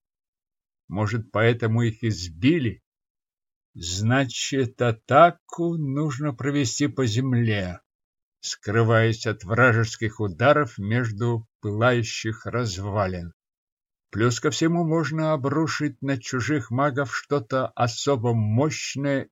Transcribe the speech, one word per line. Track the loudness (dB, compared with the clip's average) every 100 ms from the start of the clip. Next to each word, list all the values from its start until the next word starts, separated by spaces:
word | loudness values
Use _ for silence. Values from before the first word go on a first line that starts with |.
| _ _ _ _ _ _ _ _ -8
Может, | -2 -2 -2 -4
поэтому | 2 2 2 2 2
их | 0 -2
и | -4
сбили? | -4 -6 0 2 2 0 -6 _ _ _ _ _ _ _ _ _ -12
Значит, | -8 -2 0 2 0 -4 -4 -2 -2 0
атаку | -2 -2 2 6 6 6 _ -4 -2 -2
нужно | -2 -2 -2 -2 -4
провести | -4 -2 0 0 0 -2
по | 0 0
земле, | 0 2 2 2 0 -2 -8 _ _ _ _ _ _
скрываясь | -12 -10 -2 2 4 4 4 2 -4
от | -6
вражеских | -2 4 4 4 0 -2 -6 -4
ударов | -4 2 4 4 2 -4
между | -4 -2 -2 -2 -2 -2 -6 _
пылающих | -6 2 2 2 0 -6 -6 -8 -6
развалин. | -4 -4 -4 -4 -2 -2 -4 -10 -16 _ _ _ _ _ _ _
Плюс | 0 0 0
ко | -2
всему | 0 0 0
можно | 0 0 0 -2 0
обрушить | 0 0 0 -2 -2 -4 -4
на | -4 -4
чужих | -4 -4 -2 -2 -2
магов | 0 0 0 -4 -6
что-то | -4 -4 -2 -2 -2
особо | -2 -2 -2 0 0 2
мощное | 0 2 2 0 -2 -8 -6 -2 -2 -4